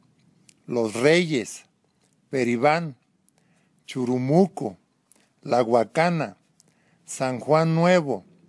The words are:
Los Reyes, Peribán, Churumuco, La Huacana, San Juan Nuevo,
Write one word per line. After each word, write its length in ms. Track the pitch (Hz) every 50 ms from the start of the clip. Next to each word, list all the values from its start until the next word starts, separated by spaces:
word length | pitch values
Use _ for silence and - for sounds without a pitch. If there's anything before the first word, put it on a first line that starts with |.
| _ _ _ _ _ _ _ _ _ - _ _ _
Los 280 | - 117 120 117 110 101
Reyes, 680 | 113 123 151 160 175 180 160 156 123 98 - - - - _ _ _ _ _ _ _ _ _ _ _ _ _
Peribán, 640 | - 131 123 117 120 117 120 147 156 170 170 156 127 _ _ _ _ _ _ _ _ _ _ _ _ _ _ _ _ _ _
Churumuco, 920 | - - 131 123 120 127 127 127 131 147 175 196 170 - - 139 107 92 _ _ _ _ _ _ _ - _ _ _ _ _
La 200 | _ 151 117 120
Huacana, 760 | 123 110 120 117 113 104 _ 160 165 180 175 160 135 104 95 _ _ _ _ _ _ _ _ _ _ _ _ _ _
San 340 | - - - 135 127 127 117
Juan 360 | 107 120 151 156 165 165 160
Nuevo, 500 | 165 170 175 185 180 156 139 120 95 - _ _ _ _